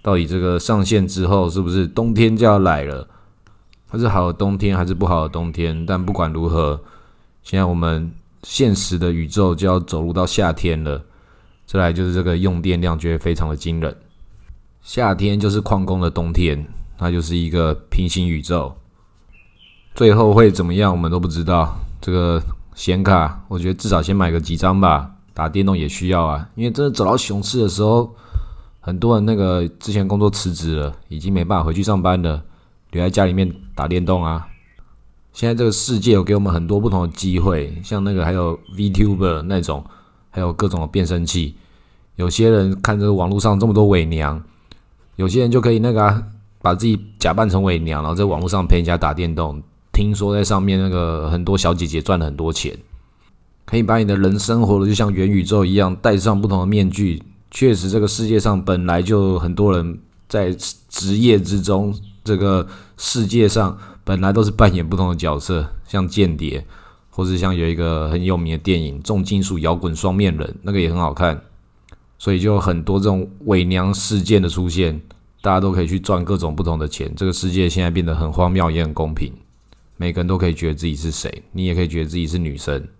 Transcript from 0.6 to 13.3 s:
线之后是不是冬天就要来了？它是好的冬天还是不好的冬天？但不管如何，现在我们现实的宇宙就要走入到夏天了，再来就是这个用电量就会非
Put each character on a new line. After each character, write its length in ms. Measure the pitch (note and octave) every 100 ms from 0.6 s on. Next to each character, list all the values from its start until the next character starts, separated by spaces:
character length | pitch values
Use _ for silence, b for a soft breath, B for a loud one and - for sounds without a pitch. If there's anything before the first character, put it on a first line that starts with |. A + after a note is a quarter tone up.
| - A2
线 220 | G2 A2 F#2+
之 200 | F#2+ F2+
后 220 | G2 F2+
是 120 | E2+
不 100 | F2
是 160 | F#2 F2
冬 280 | - A#2
天 220 | A2 A2+ A2
就 100 | A#2
要 120 | G2+
来 240 | F#2 D2+
了？ 220 | C#2+ C2+ - b b b b b _ _ _
它 100 | A2+
是 100 | A#2
好 200 | G2 F2+
的 40 |
冬 240 | E2+ G2 G2
天 200 | G#2 F#2+
还 100 | F2
是 80 |
不 120 | F2 F#2
好 160 | F2
的 60 | D#2
冬 240 | E2 E2+
天？ 320 | D#2+ E2 D#2+
但 200 | E2 F#2
不 80 | F#2
管 200 | G2 E2
如 160 | D#2+ E2
何， 320 | E2 D2+ D2 b b b b b b
现 160 | - F#2+
在 60 |
我 100 | F#2
们 360 | F2 E2 D#2+ E2 - - _
现 320 | - - C3
实 240 | F#2+ - F2+
的 140 | F2
宇 160 | E2+ D#2+
宙 260 | G#2 F#2+
就 120 | E2 F#2+
要 120 | F#2
走 240 | E2+ D#2+
入 100 | E2
到 140 | F2 F2+
夏 260 | - F#2+
天 300 | D#2+ F2+ D#2+
了， 220 | D2+ C#2 - b b b b b -
再 120 | F#2+
来 140 | F2
就 120 | E2+
是 100 | F2+
这 80 | F2+
个 140 | F2+ F2
用 240 | F#2+ F2
电 180 | F2 F2
量 180 | F2 E2
就 120 | E2+
会 80 | E2
非 160 | E2+